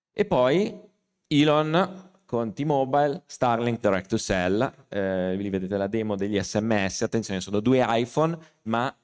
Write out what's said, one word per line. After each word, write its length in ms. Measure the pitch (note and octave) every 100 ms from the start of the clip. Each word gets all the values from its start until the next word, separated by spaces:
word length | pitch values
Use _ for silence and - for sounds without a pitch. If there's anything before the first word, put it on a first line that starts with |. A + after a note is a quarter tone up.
| _
E 100 | -
poi 500 | - C3+ B2+ E3+ - - - _ _ _ _
Elon 880 | C#3+ D3+ D3+ D#3 E3 F#3+ - - _
con 300 | _ A#2 A2+
T-Mobile, 680 | G2 D3+ C#3 C3 C#3+ D3 C#3 -
Starlink 540 | - B2 A#2 A#2+ A#2
Direct 280 | G#2 F#2+ -
to 100 | A#2
Cell, 540 | - F#2+ F2+ G#2 C3+ - _
eh, 480 | G2+ F#2+ F#2 F#2 F#2+
lì 140 | G2+
vedete 260 | F#2+ F#2 G2
la 100 | G2
demo 300 | A2+ G#2+ G2
degli 260 | G2+ G2+
S 120 | F2
M 320 | G#2+ A2+ G#2 G2
S, 160 | -
attenzione, 400 | A2+ A2+ G2+ F#2+
sono 180 | F#2+ G#2
due 240 | A#2 C3 A2+
iPhone, 500 | A#2 B2 D3+ D#3+ E3 - _
ma 340 | A2 A#2 B2+ -